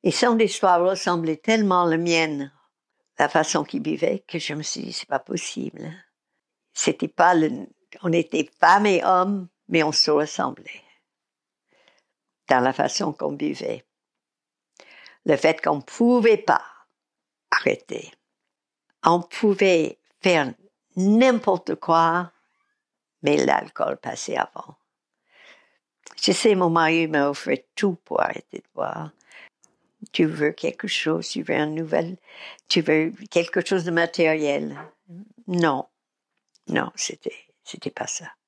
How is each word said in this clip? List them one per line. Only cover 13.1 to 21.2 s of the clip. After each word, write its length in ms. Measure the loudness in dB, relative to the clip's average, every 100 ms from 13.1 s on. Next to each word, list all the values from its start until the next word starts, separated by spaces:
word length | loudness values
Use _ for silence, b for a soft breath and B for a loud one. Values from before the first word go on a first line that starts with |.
qu'on 180 | -4 -8
buvait. 500 | -4 -6 -6 -8 -10 _ _ _ _ _ _ _ _ _ _ B B B B 0
Le 120 | 2
fait 240 | 2 2
qu'on 180 | -2 -2
pouvait 560 | -4 0 4 4 4 4
pas 260 | 2 0 0 -20 _ _ _ _ _ _ _
arrêter. 640 | -2 0 -2 -6 -14 -14 _ _ _ _ _ _ _ _ _
On 180 | 0 0
pouvait 760 | -2 -2 0 2 4 4 0 -6 _ _
faire 300 | 0 2 0 -8 _ _ _ -2
n'importe 800 | 2 4